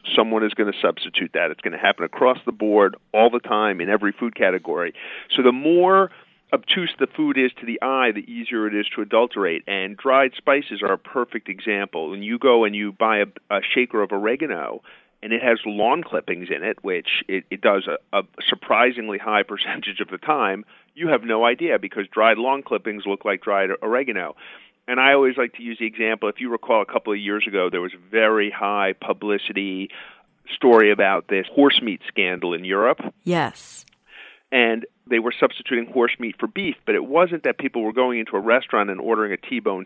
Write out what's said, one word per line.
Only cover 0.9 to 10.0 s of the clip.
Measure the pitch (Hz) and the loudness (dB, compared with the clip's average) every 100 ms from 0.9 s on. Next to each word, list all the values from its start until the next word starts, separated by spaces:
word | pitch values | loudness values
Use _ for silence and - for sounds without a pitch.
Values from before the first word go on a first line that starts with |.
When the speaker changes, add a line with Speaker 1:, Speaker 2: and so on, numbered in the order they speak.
| 82 80 - 85 | 0 -4 -4 -4
Speaker 1:
that. | 82 82 | -2 -2
It's | 73 | 0
gonna | - 80 | 0 4
happen | 101 - 85 | 2 2 -2
across | - 127 127 - | 2 2 2 -2
the | |
board | 107 107 104 98 - _ | -2 4 6 6 2 _
all | 107 117 | 6 6
the | 120 | 4
time | 120 107 107 90 | -2 0 0 0
in | 87 | 0
every | 104 101 | 0 0
food | - 117 - | -4 -6 0
category. | 98 92 - 80 87 - - - - - | 0 0 -2 -4 -4 -8 -16 -16 -4 2
So | |
the | 123 | 2
more | 127 151 175 180 190 190 - _ _ _ | 2 2 4 6 4 2 -4 _ _ _
obtuse | 139 - 190 170 - | -4 -2 -2 -4 -4
the | 135 | -4
food | - 151 135 | 0 0 2
is | 127 - | 0 -2
to | 117 | -10
the | 113 | -4
eye, | 131 135 123 | -2 0 0
the | 104 117 | 0 -6
easier | 117 113 117 107 | -10 -6 -4 -2
it | 104 | -2
is | 101 - | -4 -6
to | |
adulterate. | 104 113 120 107 92 82 - | 0 2 2 0 -2 -2 -4
And | 98 95 | -6 -6
dried | 101 | -4